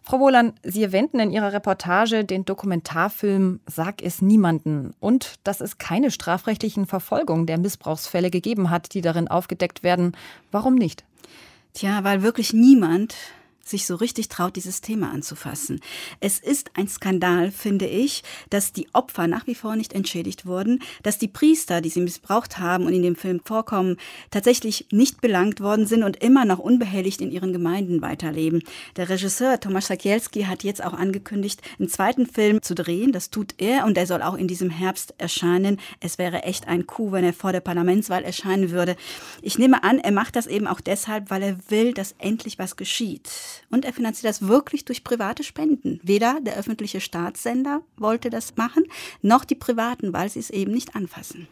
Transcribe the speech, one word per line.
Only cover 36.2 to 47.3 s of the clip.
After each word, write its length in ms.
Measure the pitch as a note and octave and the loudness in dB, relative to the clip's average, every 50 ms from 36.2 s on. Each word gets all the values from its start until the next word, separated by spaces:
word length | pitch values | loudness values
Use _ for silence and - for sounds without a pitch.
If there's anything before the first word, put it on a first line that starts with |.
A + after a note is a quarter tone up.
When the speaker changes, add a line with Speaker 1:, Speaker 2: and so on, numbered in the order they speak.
| F3+ F3 F3 - | -4 -4 -4 -4
Speaker 2:
echt 260 | - F3+ F#3 - - | -4 -6 -6 -6 -4
ein 200 | - F3+ F3 F3 | -2 -2 -2 -2
Coup, 240 | - - - A3+ G3+ | -4 -6 -6 -4 -2
wenn 120 | F#3+ F#3+ F3+ | 0 2 2
er 100 | F3 E3+ | 2 0
vor 180 | - - F#3+ | 0 -4 -2
der 80 | F3+ F3+ | -2 -2
Parlamentswahl 640 | - F#3+ F3 F3 E3+ F3+ F3+ G#3 G#3 - F3+ F#3 - | -4 -2 -2 0 2 4 4 2 2 0 -2 -2 -2
erscheinen 480 | F3+ F3+ - - F#3+ F#3 G3 F#3+ F3 | -4 -8 -6 -4 0 2 2 2 2
würde. 240 | E3+ F3+ F3 F3+ F3 - - - - - - - - - - | 2 0 0 0 -2 -6 -8 -16 -14 -14 -16 -18 -18 -10 -8
Ich 160 | - - - | -6 0 4
nehme 240 | A#3+ C4 C4 - - | 6 6 6 6 6
an, 160 | G3 C4 C4+ | 2 2 2
er 120 | - - | 2 2
macht 240 | G3+ G3 A3+ - - | 2 2 0 0 -2
das 120 | A#3+ A3+ | -4 -2
eben 180 | - - G#3 G#3+ | -2 -2 -2 -2
auch 160 | - - - | -2 -4 -4
deshalb, 480 | - - G3 G3+ - - G#3+ G#3+ G3+ G3 | -2 -4 -2 -2 -4 -6 -6 -8 -6 -6
weil 140 | G3 F#3+ G3 | -6 -2 -2
er 140 | G3+ F#3+ F#3 - - | -2 -4 -6 -4 0
will, 240 | G#3+ G#3+ A3+ B3 A#3 | 2 4 4 2 2
dass 220 | G3 F#3+ G3 - | -2 -8 -10 -10
endlich 400 | _ - F#3+ A3 A3 - A3 - | _ -4 -2 -2 -2 -4 -10 -10
was 180 | - F#3+ F#3 - | -8 -10 -10 -8
geschieht. 540 | - F#3 - - - A#3+ G3 - - _ - - - - - - - _ _ | -10 -6 -6 -4 -4 -4 -4 -6 -10 _ -14 -14 -12 -14 -14 -16 -18 _ _
Und 120 | A3 B3+ C#4 | 0 0 0
er 80 | C4+ | 0
finanziert 380 | A#3+ - A#3+ A3 A3 - - A3 | -4 -2 -4 -4 -4 -2 -2 -2
das 180 | G#3 - G#3 | -2 -2 2
wirklich 380 | F#3+ A3+ C#4+ C#4+ - - C#4+ - | 4 4 4 4 2 -6 -6 -6
durch 180 | - B3 - _ | -6 -8 -8 _
private 400 | - A#3+ A#3 G#3 G3 - - D4 | -4 -4 -2 -2 -4 -4 -6 -8
Spenden. 560 | - _ - D4+ D#4 D4 - - C#3 - E3 | -10 _ -2 0 0 0 0 0 -6 -6 -4
Weder 380 | - F3 G3+ G#3 A3+ A#3+ C4+ D#4 | 0 0 2 4 4 2 0 0
der 140 | C4+ G#3+ - | -4 -4 -6
öffentliche 460 | - G3+ - A3 - G#3 G#3 - F#3+ | -6 -6 -6 -6 -6 -6 -8 -6 -8
Staatssender 800 | - - - E3+ E3+ F#3 | -8 -6 -6 -6 -6 -6